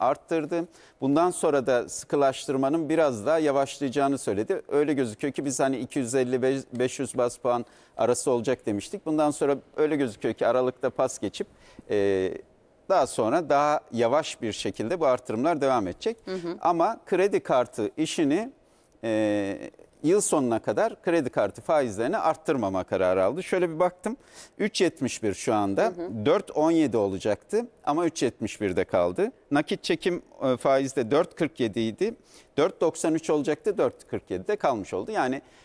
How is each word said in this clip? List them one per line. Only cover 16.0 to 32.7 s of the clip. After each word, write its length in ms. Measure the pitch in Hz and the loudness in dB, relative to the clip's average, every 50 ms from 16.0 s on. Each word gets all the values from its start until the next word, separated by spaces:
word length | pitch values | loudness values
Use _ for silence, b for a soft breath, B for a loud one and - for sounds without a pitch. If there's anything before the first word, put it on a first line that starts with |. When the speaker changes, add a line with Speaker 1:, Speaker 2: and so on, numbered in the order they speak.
| - 226 233 - - | -6 -6 -6 -6 -8
Speaker 2:
Hı 100 | 190 185 | -10 -8
hı. 240 | 185 170 170 175 - | -8 -6 -8 -6 -2
Speaker 1:
Ama 400 | - 170 175 165 165 208 226 - - | 0 0 2 2 2 0 -2 -4 -6
kredi 340 | - 196 175 190 202 202 185 | -2 0 2 2 2 0 0
kartı 500 | - - 156 127 123 - - - 104 101 - | 0 2 2 2 2 0 -2 -4 -4 -4 -2
işini, 540 | - 160 156 - - 160 135 147 196 226 269 - _ _ b b b b b b b - | -4 -4 -2 0 0 2 2 2 0 -2 -4 -10 _ _ b b b b b b b -4
e, 680 | 113 110 107 107 107 104 104 101 98 95 - - - - - - _ _ _ - | -2 0 0 2 2 0 0 -2 -4 -6 -8 -10 -14 -16 -20 -20 _ _ _ 0
yıl 180 | 151 185 208 | 2 2 2
sonuna 380 | 180 - - 156 131 120 113 110 | 2 2 0 0 2 2 0 0
kadar 440 | - - 107 151 208 226 - - - | -2 -2 0 0 0 -2 -2 -4 -2
kredi 280 | 190 170 170 135 - | 0 0 2 0 0
kartı 320 | - 143 107 98 - - - | 0 0 0 0 -2 -6 -4
faizlerini 560 | - 165 151 135 117 98 98 113 135 196 214 | 0 2 2 2 0 -2 -2 -2 -2 -2 0
arttırmama 680 | - - 160 - - - 151 131 107 95 95 92 90 | 0 0 -2 0 0 -2 0 0 0 -2 -2 -2 -2
kararı 400 | - 101 92 92 92 92 95 92 | -2 0 2 2 2 4 4 2
aldı. 180 | 101 131 180 180 | 2 0 -2 -4
Şöyle 280 | - 190 185 180 170 | -2 -2 0 0 0
bir 80 | 160 156 | 0 0
baktım, 380 | 180 180 175 - - 214 240 - B B B B B B B B | 0 0 -2 -4 -8 -8 -8 -8 B B B B B B B B
üç 220 | 196 214 - - | -4 -2 0 2
yetmiş 420 | 180 160 - - 135 120 - - - | 0 0 0 0 -4 -4 -4 -2 -2
bir 120 | 104 92 | -4 -4
şu 200 | - - - 113 | -2 -2 0 0
anda, 300 | 107 101 98 98 95 196 | 0 0 0 0 0 0
Speaker 2:
Hı 40 | 226 | 0
hı. 380 | 180 175 170 185 196 - 107 | -2 -4 -8 -8 -6 -2 2
Speaker 1:
dört 240 | 135 170 208 - - | 2 2 2 0 -2
on 200 | - 156 151 165 | -2 0 2 4
yedi 260 | 170 160 156 127 104 | 4 4 2 2 2
olacaktı 720 | 113 101 101 95 90 - 110 101 - _ - 202 214 240 240 - _ - | 2 0 0 0 -2 -2 -2 -2 -2 _ -4 -2 -2 -2 -4 -8 _ -4
ama 220 | - 147 160 175 | -2 -2 0 0
üç 160 | 233 - - 151 | -2 0 0 -2
yetmiş 380 | 120 - - 117 101 - - | -2 -2 -2 -6 -8 -4 -2
birde 240 | 107 98 87 92 90 | -2 0 0 0 0
kaldı. 480 | - - 95 87 87 90 - 196 247 - b b b | 2 2 2 2 2 0 0 -2 -2 -4 b b b
Nakit 320 | 147 147 151 - 202 - - | 0 0 0 0 -4 -4 -2
çekim, 400 | - 180 160 - 190 175 - - - - - - | -2 -2 -2 -2 -2 -2 -4 -6 -12 -10 -4 0
e, 140 | 131 127 | 0 0
faizi 400 | 120 - 143 135 135 139 131 - | 0 2 2 2 2 2 0 -2
de 140 | 147 120 107 | -2 -2 2
dört 240 | 127 143 - - - | 2 2 0 0 -2
kırk 260 | - 170 143 - - | -4 -4 -4 -2 -2
yedi 200 | 127 107 92 120 | -2 -2 0 -2
idi, 340 | 113 113 104 - 185 226 233 - _ B B B B B B | -2 -2 -2 -2 -4 -4 -4 -6 _ B B B B B B
dört 240 | - 151 185 | 0 0 0